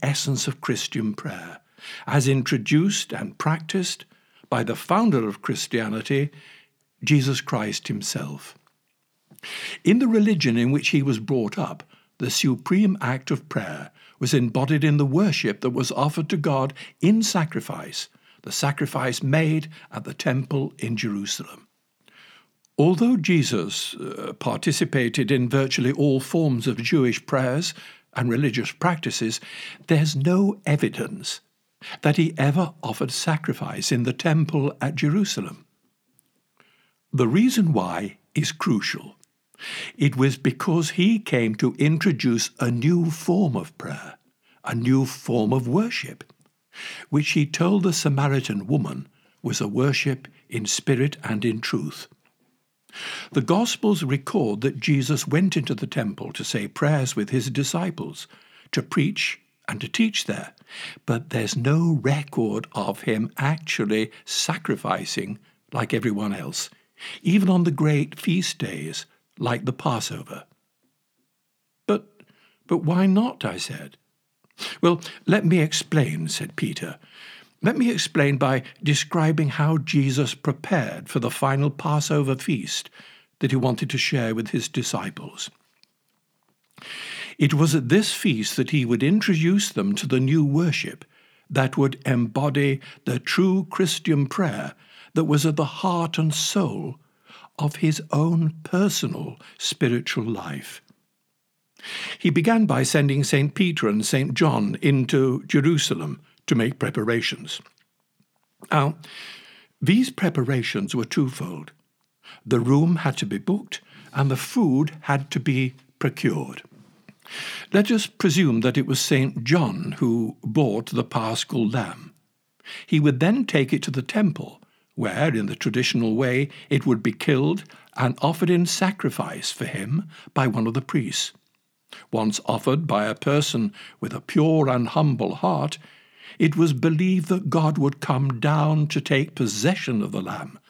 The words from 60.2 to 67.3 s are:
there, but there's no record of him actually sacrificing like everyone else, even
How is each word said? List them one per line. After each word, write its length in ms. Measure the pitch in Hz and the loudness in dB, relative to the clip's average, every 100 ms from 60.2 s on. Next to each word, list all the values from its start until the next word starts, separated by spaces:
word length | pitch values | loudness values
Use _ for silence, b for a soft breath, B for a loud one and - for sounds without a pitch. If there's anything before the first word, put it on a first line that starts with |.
there, 300 | - 98 - - B B B B - | -4 -6 -10 -18 B B B B -4
but 240 | 117 - | -4 -4
there's 240 | 117 107 | -4 -4
no 460 | - 123 156 170 147 | -2 2 2 2 2
record 640 | 123 147 147 - 110 107 - | 0 -2 -2 -2 -2 -2 -6
of 300 | 113 98 98 | -6 -6 -4
him 280 | - 107 117 - | -2 -2 -2 -2
actually 760 | 139 156 - - 104 107 110 B | -2 -2 -4 -4 0 0 -2 B
sacrificing 1120 | B - - 160 - - - 95 98 - 98 107 b b b | B -4 -2 -4 -4 -4 -2 -4 -4 -6 -6 -10 b b b
like 220 | 123 110 | -6 -2
everyone 400 | 110 117 101 104 | -2 -2 -2 -4
else, 340 | 98 76 - - - B B B B | -6 -8 -8 -10 -12 B B B B
even 260 | - | 2